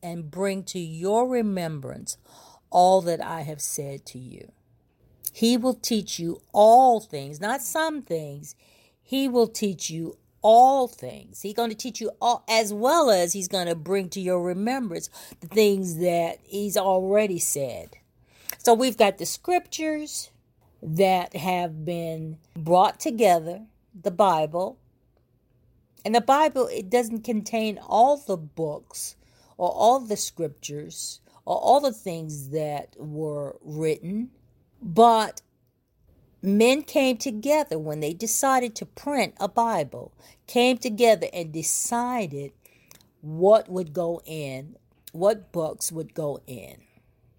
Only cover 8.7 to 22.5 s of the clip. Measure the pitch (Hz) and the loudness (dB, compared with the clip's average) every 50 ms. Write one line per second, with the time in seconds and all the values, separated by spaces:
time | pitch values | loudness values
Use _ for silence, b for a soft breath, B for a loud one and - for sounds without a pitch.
8.7 | b b b b b b b - 254 269 277 269 240 247 233 220 226 - 220 202 | b b b b b b b -6 -4 -2 -2 0 2 2 2 2 0 -4 -4 -4
9.7 | 190 147 - - 160 165 165 160 - _ _ _ _ _ - 208 220 233 254 262 | -4 -6 -8 -8 -8 -8 -10 -10 -12 _ _ _ _ _ 6 8 10 10 10 8
10.7 | 269 277 254 240 - - - 127 - 69 - - 92 - - 196 208 233 233 226 | 8 4 0 -2 -6 -12 -14 -14 -14 -14 -18 -20 -18 -12 -10 -8 -4 -4 -4 -4
11.7 | 220 220 - 254 - - 233 214 - - - 233 240 - - - 226 226 233 202 | -4 -8 -10 -10 -10 -8 -8 -8 -6 -2 0 0 0 -2 -2 0 2 2 2 0
12.7 | 208 208 226 254 311 349 311 254 208 180 175 175 175 202 185 180 196 190 175 170 | -2 0 2 2 4 4 6 6 4 4 4 0 -2 -4 -6 -4 -4 -2 -2 -2
13.7 | 170 165 151 165 190 196 190 175 - 196 185 180 180 180 175 180 180 185 208 233 | -4 -4 -4 -2 -2 -2 -2 -4 -6 -6 -2 -2 0 0 0 -2 -4 -4 -4 -4
14.7 | 254 269 247 202 170 170 - - B B B B B B - 160 - 220 214 208 | -4 -4 -6 -6 -8 -8 -10 -12 B B B B B B -12 -4 2 4 4 4
15.7 | 202 190 190 180 165 156 180 175 170 170 170 165 - - _ - 196 202 202 208 | 4 2 -2 -4 -4 -2 0 0 0 0 0 -2 -4 -10 _ -10 -8 -6 -4 -2
16.7 | 180 208 190 196 190 185 185 190 202 214 214 202 185 165 - - - 147 139 127 | -2 0 2 2 2 2 2 2 2 2 2 2 -2 -4 -4 -4 -4 -4 -4 -6
17.7 | 107 90 82 - - _ _ _ _ _ B B B B B B B B - 240 | -8 -10 -14 -16 -20 _ _ _ _ _ B B B B B B B B 4 4
18.7 | 233 220 262 262 208 - 226 202 196 - - - - - - - 359 359 349 - | 4 6 4 0 2 2 2 2 2 -2 -8 -10 -10 -8 -4 0 0 0 0 -4
19.7 | - - 311 311 311 302 302 294 - - - - _ _ _ _ _ _ _ _ | -10 -6 -6 -4 -4 -6 -8 -10 -10 -12 -12 -14 _ _ _ _ _ _ _ _
20.7 | _ - - 160 156 170 196 190 185 180 175 - - 180 143 190 180 180 175 170 | _ -16 -10 -6 0 2 2 4 4 2 -2 -4 -8 -8 -4 -4 -2 -2 -4 -6
21.7 | 156 156 151 165 175 170 165 165 160 160 160 160 156 - _ _ | -6 -8 -8 -6 -6 -6 -6 -8 -8 -8 -10 -12 -12 -14 _ _